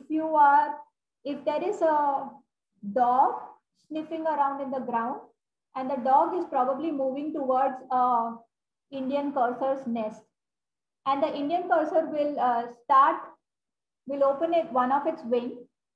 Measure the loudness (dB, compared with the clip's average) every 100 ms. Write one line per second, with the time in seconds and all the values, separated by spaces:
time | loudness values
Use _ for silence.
0 | -6 -4 0 4 6 6 4 -2 -14 _
1 | _ _ -10 -6 -4 -2 -2 0 2 2
2 | 2 -2 -6 -14 _ _ _ _ -4 0
3 | 4 4 4 0 -10 -20 _ _ -10 -8
4 | -6 -4 -2 0 0 -2 -6 -6 -4 -4
5 | -4 -8 -14 _ _ _ _ -8 -4 -2
6 | 4 4 4 -2 -2 -2 0 -2 -4 -2
7 | -2 -4 -6 -4 0 2 0 -2 -2 0
8 | 2 2 -2 -8 _ _ _ _ _ -10
9 | -4 -4 -2 0 0 0 -2 -2 -4 -6
10 | -6 -10 _ _ _ _ _ _ _ _
11 | -2 0 0 -2 -2 -2 2 2 2 0
12 | 0 0 -2 0 0 0 -4 -6 4 6
13 | 6 2 -6 -20 _ _ _ _ _ _
14 | -6 0 2 2 0 0 0 0 2 2
15 | 0 -4 -2 -2 -2 -10 -18 _ _